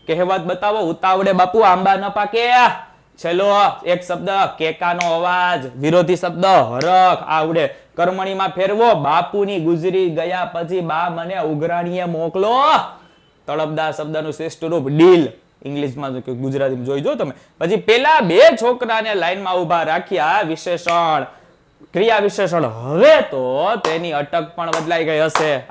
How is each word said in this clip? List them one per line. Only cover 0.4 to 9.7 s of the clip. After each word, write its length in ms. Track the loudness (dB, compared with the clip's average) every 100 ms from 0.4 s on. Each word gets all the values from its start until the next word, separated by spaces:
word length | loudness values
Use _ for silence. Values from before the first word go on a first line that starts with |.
બતાવો, 380 | -2 -2 -2 0
ઉતાવળે 540 | -2 -2 0 2 2
બાપુ 260 | 2 2 6
આંબા 380 | 6 4 4 0
ન 120 | 0
પાકે. 420 | -4 -2 0 4 4 4 2 -12 _ _ -10
છેલ્લો 200 | -4 0 2 4 2 0
એક 180 | -2 -2
શબ્દ, 260 | -2 -6 -2 0 0 -2
કેકાનો 560 | -4 -2 -2 0 0
અવાજ, 640 | 0 0 0 0 -2 -6 -4
વિરોધી 400 | 2 2 2 0
શબ્દ, 300 | -2 0 4
હરખ. 760 | 4 4 0 2 4 4 2 -2
આવડે. 480 | -2 0 0 -2 -4 _ -4
કર્મણીમાં 520 | -2 -2 -4 -4 -4
ફેરવો, 460 | -2 -2 2 2
બાપુની 680 | 2 2 0 0 -2 -2 -2
ગુજરી 500 | -2